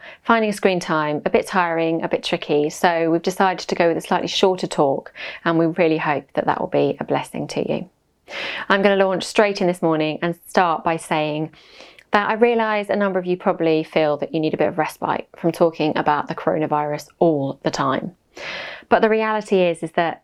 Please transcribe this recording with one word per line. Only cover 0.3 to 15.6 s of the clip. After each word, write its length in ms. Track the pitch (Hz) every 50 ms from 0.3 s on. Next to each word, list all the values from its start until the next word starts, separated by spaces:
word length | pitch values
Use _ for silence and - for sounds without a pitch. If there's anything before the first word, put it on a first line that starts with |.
| 233 226 220 214 202
screen 260 | 202 - 202 185 175
time 440 | 170 - 165 156 151 151 151 147 -
a 60 | 185
bit 160 | - - - -
tiring, 560 | - 190 175 170 165 165 165 165 165 165 170
a 40 | 170
bit 160 | - 165 -
tricky, 460 | - - 170 - - 156 147 147 156
so 400 | - - - 180 170 165 165 165
we've 140 | 160 170 165
decided 440 | 196 180 - 202 190 185 180 - -
to 60 | -
go 140 | - 175 170
with 100 | 160 160
a 40 |
slightly 260 | - - 185 175 - 170
shorter 400 | - - - 190 185 180 - 180
talk, 440 | - - 151 143 135 - - - - - - - - - -
and 120 | 170 165 160
we 80 | 165
really 320 | 165 165 196 180 160 160 160
hope 280 | 160 160 147 135 - _ -
that 100 | - -
that 160 | - - -
will 60 | - -
be 280 | - 147 143 143 139 -
a 40 | -
blessing 440 | - 147 139 139 - - - 147 147
to 200 | - 160 - -
you. 220 | 151 - - - _ _ _ _ _ _ _ - - - - - - - - -
I'm 140 | 196 202 196
gonna 200 | 208 196 196 196
launch 200 | 190 190 170 -
straight 380 | - - - 214 202 196 -
in 40 | 196
this 160 | 175 175 180
morning 380 | - 165 160 156 156 156 151 151
and 160 | - 175 170 - _
start 380 | - - 202 185 170 160 - -
by 140 | 170 165 165
saying 540 | - - 175 156 151 151 151 151 160 160 - - - - - - - - - - - _
that 180 | - 208 202 -
I 40 | 220
realise 560 | 208 233 240 233 226 226 220 214 208 208 202
a 60 | 196
number 220 | 202 202 196 185 185
of 80 | 180
you 100 | 180 180
probably 480 | 180 - 202 175 180 170 165 160 156 160
feel 340 | - - 175 156 151 147 139
that 140 | - -
you 80 | - 160
need 140 | 156 156 156
a 40 | 160
bit 100 | 151 151
of 100 | 175 175
respite 500 | 151 - - - - - 151 - - _ _ -
from 140 | - 170
talking 460 | 160 -